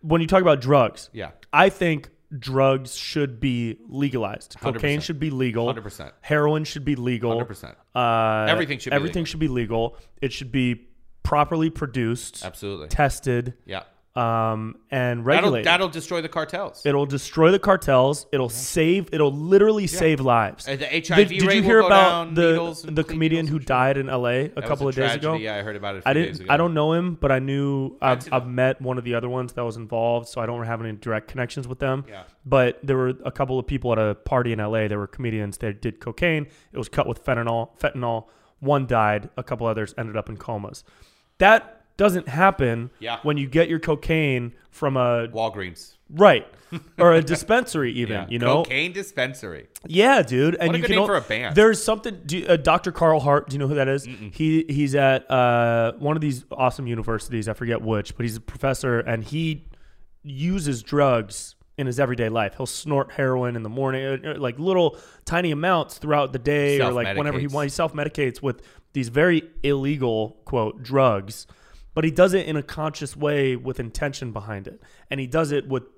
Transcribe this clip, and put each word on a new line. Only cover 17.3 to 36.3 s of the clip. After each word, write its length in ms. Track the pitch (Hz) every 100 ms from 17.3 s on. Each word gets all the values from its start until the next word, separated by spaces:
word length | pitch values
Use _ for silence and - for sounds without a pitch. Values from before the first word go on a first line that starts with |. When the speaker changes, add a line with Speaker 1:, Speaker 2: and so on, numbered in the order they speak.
| - 160
Speaker 1:
the 80 | 196
cartels. 680 | 202 190 - 131 131 143 -
It'll 140 | 143 127
Speaker 2:
Yeah. 60 |
Speaker 1:
save, 580 | 113 135 - 160 190 165
it'll 200 | 160 147
literally 500 | 139 160 196 208 214 190
Speaker 2:
Yeah. 120 | 170
Speaker 1:
save 200 | 160 151
lives. 480 | 131 120 104 - -
Speaker 2:
Uh, 40 |
the 40 | 139
Speaker 1:
Did, 100 | 139
Speaker 2:
H 200 | 156 160
I 120 | 180
V 160 | 202 185
Speaker 1:
did 80 | 190
Speaker 2:
rate 80 | 202
Speaker 1:
you 60 |
Speaker 2:
will 60 | 196
Speaker 1:
hear 140 | 220
Speaker 2:
go 60 | 185
Speaker 1:
about 220 | 196 185 175 165
Speaker 2:
down, 60 | 165
Speaker 1:
the, 160 | 170
Speaker 2:
needles 320 | 165 170 160 160
and 100 | 156
Speaker 1:
the 80 |
Speaker 2:
clean 120 | 156 160
Speaker 1:
comedian 300 | 160 165 160
Speaker 2:
needles 40 |
Speaker 1:
who 60 | 156
Speaker 2:
and 60 |
shit? 40 | 131
Speaker 1:
died 300 | 127 131 139
in 120 | 135
L 180 | 131 123
A 180 | 123 147
a 20 |
Speaker 2:
That 60 | -
was 100 | 120
Speaker 1:
couple 200 | 139 139
Speaker 2:
a 40 |
Speaker 1:
of 60 | 131
days 200 | 123 117
ago? 140 | 151
Speaker 2:
tragedy. 140 | 160 110
Yeah, 100 | 104
I 60 |
heard 120 | 104 104
about 200 | 101 98
it 80 | 107
a 40 |
Speaker 1:
I 40 |
Speaker 2:
few 80 | 135
Speaker 1:
didn't, 120 | 170 -
Speaker 2:
days 40 |
ago. 120 | 92
Speaker 1:
I 40 | 143
don't 160 | 170 156
know 180 | 151
him, 220 | 165 180 165
but 120 | 143
I 80 | 131
knew, 580 | 135 139 139 139 135 -
I've, 140 | 135 123
Speaker 2:
Fancy 120 | 127
Speaker 1:
I've 120 | 131
Speaker 2:
them. 100 | 123 123
Speaker 1:
met 260 | 131 135
one 180 | 127 127
of 40 |
the 120 | 120 117
other 140 | 123
ones 240 | 127 123
that 100 | - 120
was 120 | 110
involved, 500 | 110 117 117 120 117
so 140 | -
I 40 | 113
don't 180 | 117
have 160 | 113 117
any 120 | 113 107
direct 320 | 117 110 -
connections 400 | 131 120 - 123
with 120 | 127
them. 260 | 143 139 135
Speaker 2:
Yeah. 140 | 101 90 _ 135
Speaker 1:
But 320 | 135 123 -
there 140 | 139 131
were 160 | 127 131 131
a 60 |
couple 260 | - 135 131
of 80 | 123
people 260 | 135 123
at 40 | 113
a 160 | 107
party 400 | 101 - 135 120
in 60 | 110
L 160 | 107 110
A 120 | 107
that 80 | 104
were 120 | 101
comedians. 500 | - 120 110 104 98
They 160 | 113
did 260 | 101 120 -
cocaine. 460 | - 110 175